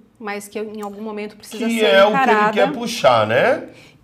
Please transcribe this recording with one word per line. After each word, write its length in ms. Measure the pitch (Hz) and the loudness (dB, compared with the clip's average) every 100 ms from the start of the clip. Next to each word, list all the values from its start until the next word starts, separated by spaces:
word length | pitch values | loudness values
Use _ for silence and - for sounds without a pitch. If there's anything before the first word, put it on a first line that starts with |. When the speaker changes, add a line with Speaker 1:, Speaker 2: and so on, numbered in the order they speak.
| _ - | _ -14
Speaker 1:
mas 300 | 214 202 208 | -10 -10 -10
que 100 | 214 | -10
em 240 | 214 214 | -10 -10
algum 220 | 202 202 | -12 -12
momento 320 | 220 208 214 - | -12 -10 -12 -14
precisa 320 | - 220 233 | -16 -6 -4
Speaker 2:
Que 120 | 226 | 0
Speaker 1:
ser 60 | 214 | 4
Speaker 2:
é 180 | 196 | 4
o 40 | 208 | 4
que 60 | |
ele 100 | 214 | 4
Speaker 1:
encarada, 280 | 247 214 214 | 2 2 2
Speaker 2:
quer 200 | 220 269 | 2 0
puxar, 560 | 254 233 - 135 117 107 | -2 -6 0 2 4 2
né? 420 | 123 208 320 - - - _ | 2 2 0 -6 -20 -20 _